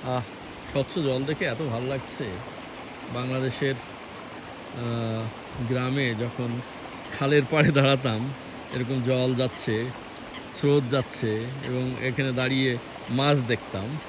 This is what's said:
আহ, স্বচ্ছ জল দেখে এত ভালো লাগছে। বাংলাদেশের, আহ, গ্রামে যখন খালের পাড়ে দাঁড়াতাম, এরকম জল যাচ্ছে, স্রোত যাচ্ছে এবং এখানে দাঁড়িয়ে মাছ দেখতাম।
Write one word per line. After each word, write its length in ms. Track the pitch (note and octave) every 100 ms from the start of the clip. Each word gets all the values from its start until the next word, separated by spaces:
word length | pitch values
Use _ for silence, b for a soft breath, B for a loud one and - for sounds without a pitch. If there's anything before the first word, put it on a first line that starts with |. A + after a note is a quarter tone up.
আহ, 200 | C3 B2+ B2 - - - -
স্বচ্ছ 280 | C#3+ C3+ -
জল 220 | C#3+ C3 C3+
দেখে 200 | D3+ F3
এত 160 | A#2
ভালো 220 | D3+ A#2 B2+
লাগছে। 380 | C3+ - - B2 F#2 - - - - - - -
বাংলাদেশের, 680 | B2 B2+ C3 C3 B2 C#3+ C3 - - - - - - - - -
আহ, 500 | C3+ A#2+ A#2 A#2 A2+ A2+ - - -
গ্রামে 500 | A#2 B2 B2+ C3+ C3 A2
যখন 360 | A#2+ - A#2+ A#2 B2 - - - -
খালের 340 | - C#3 D3 C3
পাড়ে 240 | D#3 D3+
দাঁড়াতাম, 500 | C#3+ C#3 C#3 C3 A2 B2+ C#3 - - -
এরকম 260 | - A#2+ C3
জল 280 | B2 B2+ B2+ B2
যাচ্ছে, 400 | B2+ - - G#2+ A#2+ A#2+ - - - - -
স্রোত 300 | - C#3+ C#3+ B2+
যাচ্ছে 460 | C3+ B2 - A#2 G#2+ A#2 C3+
এবং 220 | B2+ B2+ B2+ B2+
এখানে 300 | B2+ B2+ C3+
দাঁড়িয়ে 380 | B2+ B2+ C3 C3 A#2 - - -
মাছ 280 | A#2+ C#3+ D3 A#2
দেখতাম। 420 | A#2 - F#2+ G#2 D3+